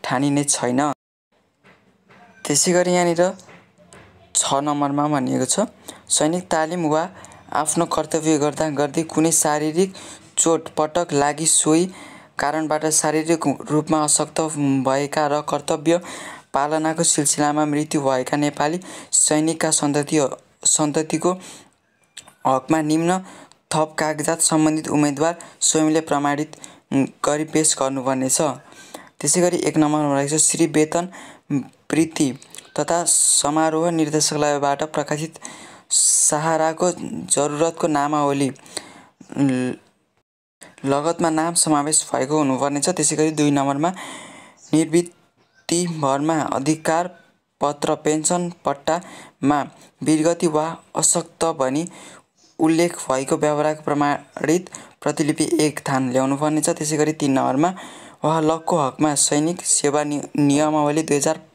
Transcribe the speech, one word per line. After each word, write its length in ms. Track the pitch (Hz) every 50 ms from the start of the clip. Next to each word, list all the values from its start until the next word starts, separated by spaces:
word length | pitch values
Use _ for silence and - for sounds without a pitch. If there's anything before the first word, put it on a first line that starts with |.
| -
ठानिने 400 | - 135 123 143 143 143 143 143
छैन। 480 | 143 - - - 123 123 131 147 147 135 _ _ _ _ _ _ _ _ _ _ _ _ _ _ - - _ _ _ _ _ _ _ - - - - - - -
त्यसै 280 | - 147 147 - 185
गरी, 200 | 175 180 180 180
यहाँनिर 300 | 180 180 175 175 170 165 180 185 196 190 - - - - _ _ _ _ - _ - - - - - - - _ _
छ 260 | - - - 143 139
नम्बरमा 480 | 143 151 147 143 143 139 143 143 147 151
भनिएको 380 | 151 139 127 127 135 127 131
छ, 200 | - - - 214 - - - - - - - - -
सैनिक 400 | - - 151 156 170 180 180 -
तालिम 360 | 175 160 160 156 175 180 165 151
वा 180 | 151 156 170 185 185 - - - - - - - -
आफ्नो 320 | 127 151 151 - 170 170
कर्तव्य 520 | 160 - 160 156 151 - 160 151 160 156 143
गर्दा 300 | 143 151 139 143 156 160 143
गर्दै 280 | 135 147 143 135 175 160
कुनै 260 | 160 - 156 160 165
शारीरिक 640 | 160 - - 156 147 151 151 156 151 170 196 190 190 - - - - - - - _
चोटपटक 800 | - - 165 165 156 156 - - - 151 151 156 175 175 170 147
लागि, 320 | 143 143 147 147 147 165 156
सोही 380 | - - - 151 156 165 180 185 - - - - - - - - _
कारणबाट 520 | - 143 143 147 160 160 147 151 151 156 160
शारीरिक 540 | 151 - - 156 147 156 156 160 170 160 - 147 131 - - -
रूपमा 340 | 147 151 151 - 156 156 151
अशक्त 360 | 147 - - 151 151 - - 160 156 160 147 143 139 135 135
भएका 440 | 127 135 135 139 143 143 - 156 151
र 140 | 143 147 151 151 -
कर्तव्य 520 | 160 143 - - 165 160 147 160 170 180 175 - - - - - - - - _
पालनाको 520 | - 139 139 147 156 156 156 160 160 165
सिलसिलामा 600 | 170 - - - 143 143 - 147 147 147 147 151 151
मृत्यु 360 | 147 143 147 151 147 - 156
भएका 360 | 139 135 135 127 127 - -
नेपाली 420 | 147 147 147 143 - 147 151 165 180 - - - - - -
सैनिकका 600 | - - - - 151 151 156 160 156 - - 156
सन्तति, 480 | 151 - 151 147 143 147 143 - 165 151 139 - - - _ _ _ _ -
सन्ततिको 680 | - - - 156 147 139 160 151 156 160 156 160 180 185 185 - - - - - _ _ _ _ _ _ _ _ _ _ - - - _ _ _
हकमा 380 | 131 131 131 - - 160 160
निम्न 360 | 156 151 151 160 165 170 185 185 185 - - - - - - _ _ _
थप 280 | - 156 156 156 156 -
कागजात 420 | 160 156 151 147 147 160 165 165
सम्बन्धित 480 | - - 160 156 156 156 156 156 156 151
उम्मेद्वार 500 | - 147 147 147 139 143 156 165 175 170 - - - _
स्वयंले 400 | - - - 160 156 156 156 160
प्रमाणित 540 | 156 156 151 143 143 143 143 143 151 151 - - - - - - _ _ 135 135 131 - - _
गरी 240 | - 143 147 151 156
पेश 280 | 156 151 156 156 156 -
गर्नुपर्नेछ। 640 | - 135 135 135 135 123 135 131 131 131 127 - - 165 143 123 131 - - - - - - - - - - _ _
त्यसै 220 | - 147 143 180
गरी, 180 | 175 180 175 170
एक 200 | - 151 147 160
नम्बरमा 360 | 151 147 151 151 151 143 139
रहेको 160 | 139 143 139
छ, 100 | 151 156
श्री 260 | 143 - - 156 170 156
वेतन 400 | 147 156 156 151 - 170 175 - - - - - - - _ _ 147 135 123 - _ _ _
वृत्ति 420 | _ - 151 165 160 - - 156 131 123 - - - - - - - _
तथा 280 | - 147 - 165 170 170
समारोह 840 | - - - - - - - - 143 151 156 160 160 156 156 165 175
निर्देशालयबाट 880 | 170 160 156 147 151 156 147 - 160 151 147 147 147 143 139 139 143 143 151 156
प्रकाशित 480 | - 156 143 - 156 147 160 160 - - - - - - - - - - _ _
सहाराको 1000 | - - - - - - - - 156 147 156 165 160 156 160 160 160 160 180 180 175 - - - - - - 185
जरुरतको 580 | - 139 143 147 147 147 165 165 165 - - 170
नामावली 600 | 151 143 143 147 151 151 147 143 139 139 143 131 131 - - - - - - - - - - - _ _ - - - -
ल-, 360 | 143 135 127 127 127 127 - - _ _ _ _ _ _ _ _ _ _ _ _ _ _ _ _ - - - - -
लगतमा 460 | 139 139 143 147 165 170 - 175 165
नाम 240 | 160 156 160 170 170
समावेश 500 | - - 160 151 143 143 151 151 - -
भएको 320 | - - 127 131 135 151 156
हुनुपर्नेछ। 500 | 151 135 131 123 135 143 143 143 139 147
त्यसै 280 | 143 147 151 - 156
गरी, 140 | 147 156 160
दुई 180 | 156 151 147 147
नम्बरमा, 400 | 143 139 135 139 139 139 156 175 190 - - - - - - - - - - - _ _ - -
निवृत्ति 1160 | - 156 160 151 151 175 175 170 - _ _ _ _ _ _ _ _ _ _ - 165 170 180 170 165 156
भरमा 420 | 143 135 135 139 147 160 165 156 135 -
अधिकार 580 | - 120 135 151 156 156 - - 160 165 180 180 - - _ _ _ _ _ _ _ _
पत्र, 340 | - 143 147 - - 160 156
पेन्सन 680 | 151 - 151 156 156 151 - 180 175 175 175 170 _ _
पट्टामा 1000 | 143 143 - - - 160 175 175 - - - - - _ _ - 139 143 143 127 - - - - - _ _
विरगति 440 | 139 143 156 156 156 170 170 170 185
वा 200 | 165 151 151 156 165 165 - _ _ -
अशक्त 500 | - 165 165 - 180 160 - - _ 156 165 156
भनी 340 | 143 131 131 135 151 175 180 - - - - - - _ _ _ _ _ _ _ -
उल्लेख 420 | 160 160 160 160 170 170 170 -
भएको 360 | - - 131 131 135 139 165
व्यवहारको 460 | 156 156 151 151 147 151 151 156 151
प्रमाणित 880 | - 156 147 143 147 143 143 135 - - _ - - 151 160 185 185 - - - - - - _
प्रतिलिपि 440 | - 151 147 - 156 143 151 - - - 349 220
एक 200 | 151 151 139 -
थान 320 | - - 139 131 135 127
ल्याउनुपर्नेछ। 580 | 123 131 131 135 139 139 151 151 156 151 151 170
त्यसै 260 | 165 - 156 147 156
गरी, 160 | 147 151 151
तिन 200 | 151 156 151 139
नम्बरमा, 420 | 135 131 127 127 131 135 160 180 190 185 - - - - - - - _
वहाँ 240 | - 151 160 165
लगको 340 | 156 156 160 160 160 - 180
हकमा 380 | 165 143 127 - - 151 151 143
सैनिक 480 | 143 - - 147 147 151 165 180 180
सेवा 420 | - - - - - 147 139 151 147
नि-, 180 | 147 147 139 - - -
नियमावली 680 | 143 147 143 139 147 151 151 156 151 147 147 147 160
दुई 140 | 156 156 147
हजार 240 | 143 135 156 160 - - _